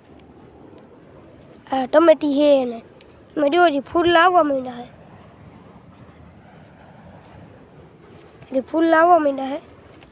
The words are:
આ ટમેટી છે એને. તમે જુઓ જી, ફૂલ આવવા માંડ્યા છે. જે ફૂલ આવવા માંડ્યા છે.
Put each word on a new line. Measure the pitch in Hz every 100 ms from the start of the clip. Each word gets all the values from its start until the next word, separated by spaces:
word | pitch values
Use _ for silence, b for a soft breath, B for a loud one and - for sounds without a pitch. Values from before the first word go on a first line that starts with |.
| _ - - - - - - - - - - - - - - - -
આ | 269 254
ટમેટી | 302 330 302 294 277
છે | 294 277
એને. | 247 226 - - - - -
તમે | - 285
જુઓ | 339 349
જી, | 277 -
ફૂલ | 330 349 339
આવવા | 359 359
માંડ્યા | 302 269 254 240
છે. | 240 - - - - - - - - - - - - - - - - - - - - - - - - - - - - - - - - - - - -
જે | 262
ફૂલ | 247 311 330
આવવા | 320 339 349
માંડ્યા | 294 269 269
છે. | 294 - - - - -